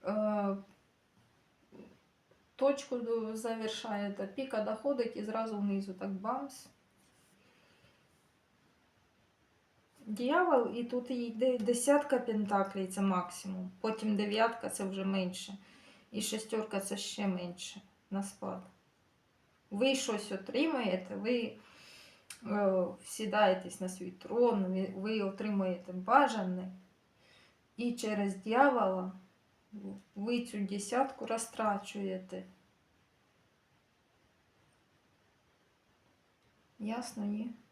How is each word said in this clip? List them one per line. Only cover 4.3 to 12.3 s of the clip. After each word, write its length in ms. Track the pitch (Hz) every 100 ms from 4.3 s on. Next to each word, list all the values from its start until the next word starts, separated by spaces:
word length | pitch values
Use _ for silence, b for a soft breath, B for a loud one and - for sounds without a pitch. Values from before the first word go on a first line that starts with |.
| - 269 220
доходить 560 | 214 214 285 269 226 -
і 80 |
зразу 320 | 208 220 226 208
внизу 380 | 202 196 196
так 160 | 185 190
бамс. 560 | 190 214 269 277 - - _ _ _ _ _ _ _ b b b b b b _ _ _ _ _ _ _ _ _ _ _ _ _ _ _ _ _ _ _ _ 220
Дьявол, 680 | 214 247 330 359 269 202 220
і 80 |
тут 260 | 240 247 240
йде 480 | 247 233 220 254 247
десятка 600 | 214 240 277 285 285 254
пентаклей, 680 | 240